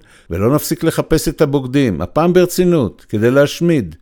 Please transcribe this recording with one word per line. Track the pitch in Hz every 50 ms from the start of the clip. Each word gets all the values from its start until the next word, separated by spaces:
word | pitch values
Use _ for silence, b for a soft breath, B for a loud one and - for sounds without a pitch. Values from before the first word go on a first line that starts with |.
| b b b b b b
ולא | 82 87 98 117 139
נפסיק | 196 - - 165 143 -
לחפש | 160 - - 147 - 165 151 - 170
את | 151 -
הבוגדים, | 165 143 135 143 131 123 123 143 139 120 92 71
הפעם | 82 - - 147 160 175 175
ברצינות, | 185 180 175 - - 180 180 175 165 127 92 - - - _
כדי | - 107 107 120
להשמיד. | 127 139 143 139 - - 165 175 170 147 107 82 73 -